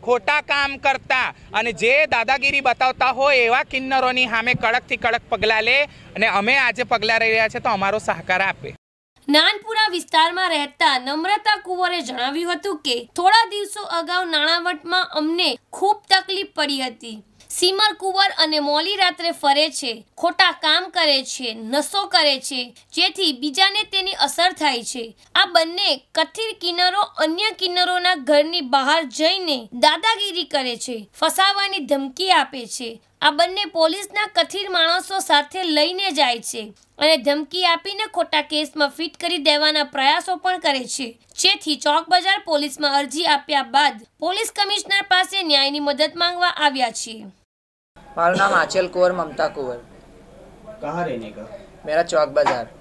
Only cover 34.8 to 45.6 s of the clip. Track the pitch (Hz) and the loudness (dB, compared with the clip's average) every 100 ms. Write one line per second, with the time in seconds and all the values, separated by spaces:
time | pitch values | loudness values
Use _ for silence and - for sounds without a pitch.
34.8 | 330 349 370 381 370 294 294 370 359 302 | 2 0 -2 -6 2 2 2 -4 -2 2
35.8 | 311 370 392 294 269 233 - 233 214 208 | 0 0 -4 0 0 0 -6 -10 -12 -18
36.8 | _ _ 302 311 247 285 294 349 359 339 | _ _ 2 2 2 -2 -2 -2 0 0
37.8 | 381 403 427 381 330 302 294 302 302 311 | -2 -8 -6 -4 -2 -2 -2 -4 -4 -2
38.8 | 285 277 330 - 339 349 294 294 302 302 | -2 -2 -10 -6 -4 0 2 4 2 0
39.8 | 285 277 269 320 339 359 370 370 339 277 | -2 0 2 2 0 -4 -2 0 0 -2
40.8 | 240 - 247 226 _ - 370 403 311 294 | -4 -8 -8 -12 _ -2 0 0 -2 -2
41.8 | 294 302 330 359 359 392 415 302 294 285 | 0 0 2 0 2 -2 0 -2 -2 -4
42.8 | 294 277 285 285 339 285 277 294 247 262 | -2 0 -2 -4 0 0 0 -2 0 2
43.8 | 285 226 220 _ 320 381 453 - 403 415 | 2 0 -18 _ -4 -2 -4 -2 -2 -2
44.8 | - 392 392 370 370 392 349 285 | 0 -2 2 2 2 -2 0 2